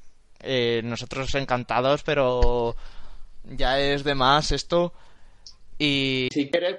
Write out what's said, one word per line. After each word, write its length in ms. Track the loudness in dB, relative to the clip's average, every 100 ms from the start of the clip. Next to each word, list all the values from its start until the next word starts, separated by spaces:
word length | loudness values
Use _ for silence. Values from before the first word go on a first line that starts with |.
| -18 -20 _ -14
Eh, 400 | -4 0 0 0
nosotros 500 | -2 -8 -8 -6 -2
encantados, 680 | -2 0 -2 0 0 2 0
pero 760 | 0 0 2 4 4 4 0 -4 -10 -10 -10 -10 -12 -12
ya 340 | -12 0 2 2
es 260 | 2 0
de 100 | 0
más 380 | 2 4 4 4
esto. 420 | -2 2 2 2 -4 -20 -20 -20 -20 -20 -20 -12 0
Y 500 | 2 2 0 0 -2
si 160 | -2 0
quieres, 280 | 0 -2